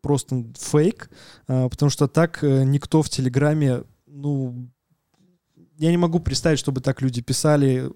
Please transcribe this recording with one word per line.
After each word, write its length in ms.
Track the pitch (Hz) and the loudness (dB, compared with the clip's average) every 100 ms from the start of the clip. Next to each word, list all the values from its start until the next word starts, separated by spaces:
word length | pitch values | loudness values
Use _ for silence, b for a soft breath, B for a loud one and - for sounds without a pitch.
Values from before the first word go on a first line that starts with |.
просто 420 | - 143 - 127 117 - | -2 -2 -2 -6 -6 -12
фейк, 500 | - 151 165 - - B B B B | 0 2 2 0 -10 B B B B
а, 240 | 131 127 | 0 0
потому 180 | - 147 | 0 0
что 180 | - 139 | 2 0
так, 380 | - 170 - | 2 0 0
э, 200 | 147 135 | 0 2
никто 360 | 135 139 - 160 | 2 0 0 0
в 80 | 151 | 0
Телеграме, 760 | - 127 127 147 156 139 127 - _ _ | -2 -2 0 0 2 0 -2 -6 _ _
ну, 640 | 143 143 139 127 123 123 _ _ _ _ _ _ _ _ _ _ - | -10 -6 -4 -4 -8 -14 _ _ _ _ _ _ _ _ _ _ -2
я 120 | 156 | 0
не 60 | 175 | 2
могу 220 | 170 165 | 2 0
представить, 380 | 139 135 - 151 | -2 -2 0 0
чтобы 240 | - 135 | -2 -4
так 180 | 139 - | -2 -2
люди 220 | 131 120 | -2 -2
писали 680 | - 131 151 147 135 127 127 | -4 0 2 4 2 0 -4